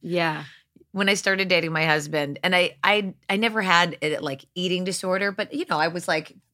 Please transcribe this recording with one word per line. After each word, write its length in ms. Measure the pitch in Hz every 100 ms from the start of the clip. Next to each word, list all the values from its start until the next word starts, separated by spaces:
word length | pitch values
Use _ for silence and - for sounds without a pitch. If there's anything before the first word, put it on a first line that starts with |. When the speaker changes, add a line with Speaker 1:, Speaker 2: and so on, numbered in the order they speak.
Speaker 1:
Yeah. 420 | 165 175 165 151 147 - _ _ -
Speaker 2:
When 160 | 190 196
I 60 |
started 340 | 202 - 190 190
dating 240 | 175 165
my 140 | 160 160
husband, 520 | 156 147 151 143 143
and 120 | 180 180
I, 200 | 180 -
I, 300 | 190 208 196 - -
I 60 | 196
never 260 | 226 220
had 360 | 190 170 175 -
a, 160 | 156 151
like, 260 | 147 135 -
eating 300 | - 180 180
disorder, 480 | 185 180 185 185 202
but, 220 | 196 202
you 120 | 285 359
know, 80 | 156
I 100 | 165
was, 200 | 170 175
like, 260 | 160 156 - _